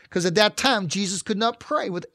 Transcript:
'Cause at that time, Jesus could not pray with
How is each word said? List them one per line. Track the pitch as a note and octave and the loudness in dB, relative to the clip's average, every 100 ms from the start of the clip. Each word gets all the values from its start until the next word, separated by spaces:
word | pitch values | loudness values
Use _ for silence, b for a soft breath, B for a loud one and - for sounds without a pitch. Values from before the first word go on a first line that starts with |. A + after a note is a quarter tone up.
| B | B
'Cause | F#3 F3 | -2 0
at | F3 | 4
that | G#3 G#3 | 4 4
time, | C#4 A#3 F3+ | 2 2 0
Jesus | F#3+ G3 F#3 | -2 -4 -4
could | - G#3 | -4 -2
not | A3+ A#3+ | -2 -2
pray | - D4+ G3+ | -4 -4 -4
with | F3 - | -6 -6